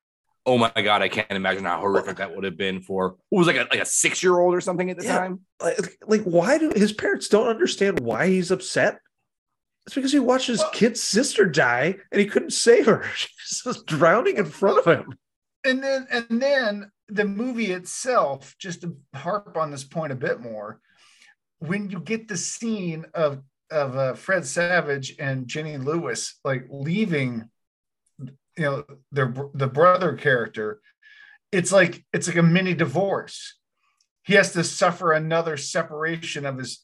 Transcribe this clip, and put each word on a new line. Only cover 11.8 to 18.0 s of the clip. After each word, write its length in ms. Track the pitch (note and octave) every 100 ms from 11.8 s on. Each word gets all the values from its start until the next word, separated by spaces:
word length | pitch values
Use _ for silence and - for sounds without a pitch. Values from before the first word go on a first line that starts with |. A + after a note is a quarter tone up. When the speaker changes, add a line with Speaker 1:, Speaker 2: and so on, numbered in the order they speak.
| D3+ F#3+ -
Speaker 2:
and 80 | -
he 60 | G3+
couldn't 240 | - -
save 320 | - A#3 A#3+ B3
her. 160 | E3 -
<laughs> 60 | -
She's 480 | - - - -
just 220 | B3 A3 -
drowning 500 | D3+ E3 G#3 G4 C4+
in 80 | E3
front 320 | - G3 -
of 60 | -
him. 320 | C#3 - - _ _ _ _
Speaker 3:
And 200 | C4+ C4
then, 240 | C4+ C4+ C4
and 300 | A#3+ A#3 A#3
then 500 | C#4 C#4 A3+ G#3 G3+ _ -
the 180 | G#3 G3+
movie 460 | G3 B3+ A#3 G#3
itself, 840 | F#3 F3+ -